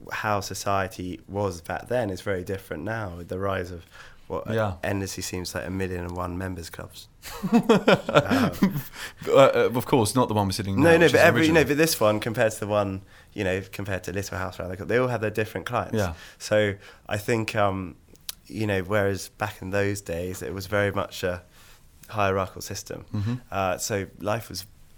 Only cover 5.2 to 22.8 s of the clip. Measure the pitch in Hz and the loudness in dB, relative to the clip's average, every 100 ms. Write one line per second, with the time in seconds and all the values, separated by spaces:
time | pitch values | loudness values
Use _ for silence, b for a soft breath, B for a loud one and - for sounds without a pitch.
5.2 | - 92 87 87 65 95 92 90 87 90 | -8 -6 -6 -8 -6 -4 -4 -4 -6 -6
6.2 | 90 87 92 87 80 - - - - - | -6 -4 -6 -8 -10 -14 -14 -16 -20 -18
7.2 | - - 190 226 - 214 214 196 - 147 | -14 -8 2 2 6 4 6 4 6 2
8.2 | 101 247 110 - 190 143 B B B B | 4 2 2 2 0 0 B B B B
9.2 | - 127 135 120 101 120 - 139 104 131 | 4 8 8 8 2 0 2 4 4 2
10.2 | - 107 98 92 98 101 160 165 160 127 | 2 2 2 0 -2 4 6 8 8 8
11.2 | 165 - 156 165 135 147 160 - 107 107 | 6 6 6 6 6 4 2 4 4 4
12.2 | 113 110 110 - 101 104 98 95 - B | 0 2 0 0 0 2 2 -2 -8 B
13.2 | B - 95 92 98 - 98 95 - 95 | B -2 0 0 -4 -10 -6 -6 -6 -6
14.2 | 98 92 92 - 87 92 82 117 127 117 | -6 -6 -6 -8 -10 -8 0 0 2 0
15.2 | 107 104 107 95 - 120 87 110 92 82 | -2 -2 -4 -4 -4 -4 -2 0 -2 -4
16.2 | B B - 107 104 95 B B - 104 | B B 0 2 2 -2 B B -6 -6
17.2 | 113 113 107 110 101 95 90 - _ - | 0 -2 0 0 0 0 -6 -12 _ -18
18.2 | - - - 90 107 95 90 107 98 95 | -16 -16 -12 -4 0 0 0 0 2 -2
19.2 | - - 104 - 92 101 101 101 - 85 | -8 -6 -6 -6 -4 0 0 -2 -6 -6
20.2 | 92 92 65 95 95 101 101 98 - - | -6 -6 -8 -8 -2 0 0 0 -4 -4
21.2 | 92 87 - b b b b - - 107 | -4 -4 -10 b b b b -20 -10 -2
22.2 | 98 95 92 - - 98 | 0 0 -2 -8 -12 -12